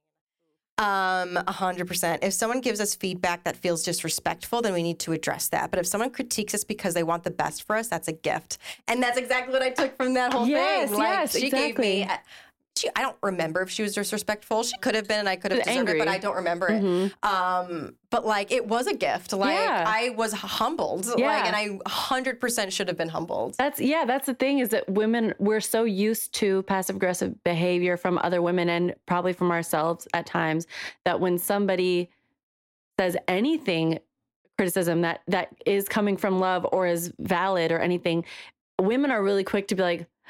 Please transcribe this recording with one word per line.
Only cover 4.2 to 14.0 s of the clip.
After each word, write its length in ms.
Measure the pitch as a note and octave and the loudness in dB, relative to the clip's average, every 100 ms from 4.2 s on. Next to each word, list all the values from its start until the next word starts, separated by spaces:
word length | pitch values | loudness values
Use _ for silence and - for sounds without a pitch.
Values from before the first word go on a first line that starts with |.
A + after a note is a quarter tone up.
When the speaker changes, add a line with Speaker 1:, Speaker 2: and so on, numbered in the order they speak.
| D#3+ E3 - A#3+ | -4 -4 -4 -2
Speaker 1:
then 140 | A3+ | 0
we 80 | F3+ | 0
need 160 | E3+ E3+ | 0 -2
to 120 | - | -2
address 360 | D#3+ D#3 - - | -2 -2 -4 -2
that. 220 | D3 D#3 | -2 0
But 100 | F3+ | 0
if 60 | F3 | 0
someone 240 | G#3 A#3+ | 0 -2
critiques 420 | B3 B3 - G#3 | -4 -4 -4 -2
us 100 | G3+ | -4
because 280 | - G#3+ F#3 | -4 -4 -2
they 100 | F3 | 0
want 220 | E3 E3+ | 0 -2
the 60 | E3+ | -2
best 320 | E3 D3 - | -2 -2 -4
for 140 | - G#3+ | -2 -2
us, 120 | A#3 | -2
that's 200 | E3 - | -4 -6
a 40 | |
gift. 460 | D#3+ D3+ - - - - - - | -4 -2 -2 -4 -12 -14 -8 -2
And 160 | B3 | 0
that's 140 | B3 B3+ | 0 0
exactly 380 | B3 B3+ B3+ | 0 -2 0
what 80 | C4 | 0
I 80 | C4 | 0
took 260 | B3+ C4+ - | 0 -2 0
from 160 | B3+ | 0
that 200 | B3+ B3 | 2 2
whole 120 | C4 A#3 | 2 2
Speaker 2:
Yes, 440 | D4 F#4+ F#4+ C#4 | 2 2 2 0
Speaker 1:
thing. 80 | G#3 | 0
Like, 100 | A3 | 2
Speaker 2:
yes, 240 | F#4+ D4+ - | 2 2 0
Speaker 1:
she 100 | C4 | 0
gave 300 | C4+ C#4+ - | 2 0 2
me 240 | G#3+ F#3+ | 2 2
Speaker 2:
exactly. 0 | |
Speaker 1:
a 180 | F#3+ - - - - _ _ - | 0 -4 -8 -20 -20 _ _ -4
she, 120 | A4+ | -2
I 80 | - | -2
don't 140 | C4 - | -4 -2
remember 400 | G3+ F3+ D#3+ F3 | -4 -2 0 -2
if 80 | F#3 | -2
she 120 | - | -2
was 120 | G#3 | -2
disrespectful. 680 | G3+ | -2